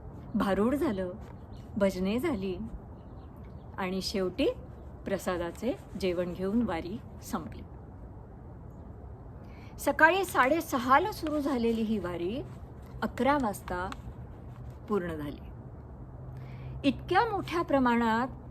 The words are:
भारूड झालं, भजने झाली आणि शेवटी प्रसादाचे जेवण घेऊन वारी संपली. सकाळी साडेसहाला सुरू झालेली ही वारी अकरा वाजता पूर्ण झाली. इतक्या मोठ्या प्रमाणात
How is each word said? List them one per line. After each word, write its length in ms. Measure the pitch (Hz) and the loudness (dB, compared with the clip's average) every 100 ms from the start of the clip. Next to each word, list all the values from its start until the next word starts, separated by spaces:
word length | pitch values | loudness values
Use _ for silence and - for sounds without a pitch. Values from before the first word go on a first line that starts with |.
| - - - 202 | -12 -12 -2 0
भारूड 400 | 196 190 233 277 | 4 4 4 4
झालं, 360 | 302 190 180 180 - - - - - - | 2 0 -2 -6 -12 -14 -14 -14 -8 2
भजने 400 | 196 185 190 240 | 2 4 0 2
झाली 360 | 339 208 190 180 220 - - - - - - - - - - - | 2 0 -2 -4 -6 -10 -12 -14 -14 -14 -14 -14 -14 -14 -10 -4
आणि 240 | 185 190 | -2 -2
शेवटी 460 | - 196 185 180 349 - - - - - - | 0 0 0 2 2 2 -6 -14 -14 -10 -2
प्रसादाचे 680 | 190 190 175 170 - 226 392 - 180 | -2 0 0 -2 -2 -2 -2 -6 -2
जेवण 320 | 185 175 175 | 2 2 0
घेऊन 280 | 170 190 233 | 0 2 4
वारी 360 | 208 165 170 220 - - | 2 0 -4 -6 -8 -12
संपली. 420 | - 202 - - - - - - - - - - - - - - - - - - - - - - - - | -6 -4 -4 -10 -12 -12 -14 -12 -12 -14 -14 -14 -14 -14 -12 -12 -12 -12 -12 -12 -12 -14 -14 -14 -12 -2
सकाळी 440 | - 277 320 381 359 | 2 8 8 8 4
साडेसहाला 880 | 320 254 330 320 262 247 285 427 | 4 6 4 2 0 6 6 6
सुरू 280 | - 311 302 | 0 -2 0
झालेली 420 | 285 247 233 226 | 2 2 4 2
ही 180 | 220 214 | 2 0
वारी 420 | 175 170 175 247 - - - - - - | 0 -2 -2 -2 -6 -10 -12 -14 -14 -4
अकरा 360 | 220 - 247 294 | -2 2 4 6
वाजता 480 | 226 196 - 180 190 - - - - - - - - - - | 2 0 -4 -4 -4 -6 -10 -12 -12 -12 -12 -12 -12 -10 0
पूर्ण 260 | 202 175 156 | 2 2 -2
झाली. 300 | 147 - - - - - - - - - - - - - - - | -6 -8 -10 -12 -12 -12 -12 -12 -12 -12 -10 -10 -10 -10 -10 0
इतक्या 400 | 277 - - 370 453 | 2 2 4 4 4
मोठ्या 360 | 392 - 339 | 2 0 0
प्रमाणात 640 | 339 277 247 233 233 226 262 - - | 4 6 6 6 6 4 2 -4 -12